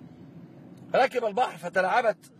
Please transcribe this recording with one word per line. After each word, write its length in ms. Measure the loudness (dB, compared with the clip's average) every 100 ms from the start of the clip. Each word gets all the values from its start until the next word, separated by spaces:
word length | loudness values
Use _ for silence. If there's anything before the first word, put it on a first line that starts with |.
| -20 -20 -20 -20 -20 -20 -20 -20 -2 2
ركب 300 | 2 2 -2
البحر 320 | -2 -2 -4
فتلاعبت 600 | -6 0 2 2 2 -2 -6 -20